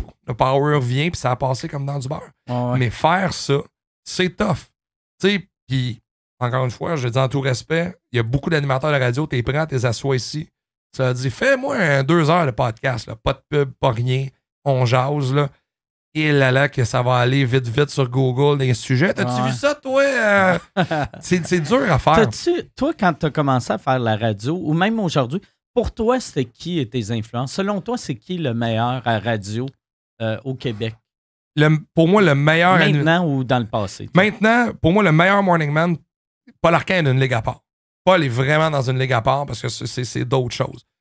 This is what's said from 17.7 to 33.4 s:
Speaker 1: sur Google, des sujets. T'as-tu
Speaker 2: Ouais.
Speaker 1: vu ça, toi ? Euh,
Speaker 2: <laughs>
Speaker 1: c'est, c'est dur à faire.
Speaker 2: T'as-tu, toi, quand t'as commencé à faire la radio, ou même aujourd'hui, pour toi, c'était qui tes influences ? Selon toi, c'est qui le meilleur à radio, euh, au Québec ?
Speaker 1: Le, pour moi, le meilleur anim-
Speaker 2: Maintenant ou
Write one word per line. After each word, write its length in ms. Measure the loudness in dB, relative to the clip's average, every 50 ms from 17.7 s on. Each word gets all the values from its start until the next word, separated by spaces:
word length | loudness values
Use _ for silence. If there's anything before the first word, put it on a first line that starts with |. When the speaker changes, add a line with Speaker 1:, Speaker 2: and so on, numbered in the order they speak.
| 0 0 0 0
Speaker 1:
sur 180 | 0 -2 -2 0
Google, 480 | 0 0 0 0 2 2 2 2 2
des 160 | 2 0 0
sujets. 400 | 0 -2 -2 0 0 2 2 2
T'as-tu 300 | 0 0 -2 -2 0 0
Speaker 2:
Ouais. 80 | 0 -2
Speaker 1:
vu 40 | -2
ça, 200 | 0 0 -2 -2
toi ? 280 | -2 -4 -2 0 2
Euh, 560 | 2 2 2 0 2 2 4 4 4 4 2 0 -4 -4 -2
Speaker 2:
<laughs> 300 | -2 -2 0 0 -2 -4 -4 -8 -8
Speaker 1:
c'est, 260 | -4 0 0 0 0
c'est 140 | 0 -2 0
dur 220 | 0 2 2 2 2 2
à 60 | 0 2
faire. 160 | 4 4 4
Speaker 2:
T'as-tu, 560 | 4 4 2 0 -2 -2 -2 -2 -2 -4 -8 _
toi, 200 | -2 -2 -2 0 0
quand 140 | 0 0
t'as 160 | 0 0 -2 -4
commencé 420 | -2 0 0 2 0 0 0 -2 -4
à 20 |
faire 220 | -2 -2 0 0 0
la 180 | 0 0 0
radio, 420 | 0 0 -2 -2 -2 -4 -4 -4 -4
ou 140 | -2 -2
même 260 | 0 2 2 0 0 0
aujourd'hui, 440 | -2 -2 0 0 -2 -2 -4 -8 -8 _ _ _ _ _ -2
pour 180 | -2 -2 -2
toi, 260 | -2 -2 0 0 0 0
c'était 280 | -2 -4 -4 -6 -6
qui 420 | -6 _ -12 -8 -4 -4 -4 -4 -4
tes 220 | -4 -6 -4 -4
influences ? 420 | -4 -6 -6 -6 -6 -6 -6 -6
Selon 300 | -4 -4 -2 -2 -2 -4
toi, 160 | -4 -6 -6 -6
c'est 160 | -6 -8 -10
qui 240 | -8 _ -8 -6 -4
le 160 | -4 -2 -2
meilleur 520 | -2 -2 -2 0 0 0 -2 -2 -4 -2
à 120 | -2 -2 -2
radio, 480 | -2 -2 -4 -4 -4 -6 -6 -6 -6 -8 -10 _ _ _ _ _ _ _ _ -8
euh, 160 | -6 -6 -6 -6 -6
au 100 | -8 -8
Québec ? 400 | -6 -6 -6 -6 -4 -6 -8 -8 -10 _ _ _ _ _ _ _ _ _ _ 0
Speaker 1:
Le, 200 | 2 4 4 4 2 -2 -2 0
pour 140 | 2 4 6
moi, 140 | 6 6
le 120 | 6 6 4
meilleur 420 | 4 4 4 4 4 4 4 4
anim- 260 | 4 4 4 2 2
Speaker 2:
Maintenant 240 | 2 2 2 2 2
ou 180 | 0 0 0